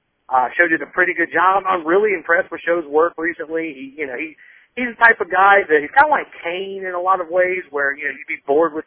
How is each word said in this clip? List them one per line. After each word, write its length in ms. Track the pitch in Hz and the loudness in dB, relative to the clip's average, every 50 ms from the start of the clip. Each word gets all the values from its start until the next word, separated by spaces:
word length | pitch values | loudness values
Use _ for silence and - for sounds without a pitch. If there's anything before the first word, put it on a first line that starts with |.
| _ _ _ _ _ | _ _ _ _ _
Uh, 240 | - 131 127 127 120 - - | 0 0 0 0 0 0 0
Show 80 | 175 | 2
did 160 | 165 165 143 139 | 2 0 -2 -4
a 80 | - | -6
pretty 240 | - 185 180 180 165 | -2 -2 0 0 0
good 160 | 160 165 131 | -2 -4 -2
job. 320 | 135 165 175 190 190 196 190 | 0 0 2 2 2 2 0
I'm 240 | 190 190 180 151 | -2 -2 -2 0
really 240 | 156 175 202 214 214 | 0 2 2 2 0
impressed 400 | 185 165 - - 170 185 180 - | -2 -4 0 0 0 0 0 -4
with 80 | 170 156 | -10 -8
Show's 240 | - - 170 175 156 | -4 -2 -2 -2 -2
work 280 | 143 143 156 170 170 - | 0 2 2 2 2 -2
recently. 560 | 160 165 170 160 - 156 147 160 160 165 160 | -4 -6 -6 -6 -8 -10 -8 -6 -6 -6 -8
He, 240 | 135 131 139 135 135 156 147 | -10 -12 -16 -16 -10 -10 -8
you 40 | |
know, 120 | 131 123 127 | -8 -8 -10
he, 160 | 160 156 - _ - - - _ _ _ _ | -10 -12 -14 _ -20 -20 -20 _ _ _ _
he's 160 | 240 254 240 | -8 -6 -6
the 80 | 220 - | 0 4
type 240 | 233 226 220 - 202 | 4 4 4 2 -2
of 80 | 165 | -2
guy 320 | 185 185 190 202 202 202 190 | 2 4 6 6 6 4 4
that 160 | - 156 147 | 4 2 2
he's 160 | 147 - - | 2 2 2
kinda 160 | 277 302 302 | 2 4 4
like 160 | 277 196 147 - - - - | 2 -2 -2 -8 -16 -10 -8
Kane 400 | 170 175 185 196 196 196 190 190 | -8 -6 -6 -8 -10 -10 -10 -8
in 80 | 185 | -6
a 80 | 180 175 | -6 -2
lot 240 | 175 185 190 185 170 | 0 0 0 0 0
of 80 | 160 | -2
ways, 320 | 175 185 180 180 185 185 170 147 | 0 2 2 2 0 -4 -6 -8
where, 240 | 139 143 143 139 139 | -4 -2 -2 -2 -2
you 80 | 147 151 | -4 -6
know, 80 | 139 | -8
you'd 160 | 135 - - | -8 -8 -10
be 160 | - 156 147 _ | -12 -12 -10 _
bored 320 | 139 139 151 165 156 147 | 2 2 4 4 2 0
with 80 | 160 - | -6 -10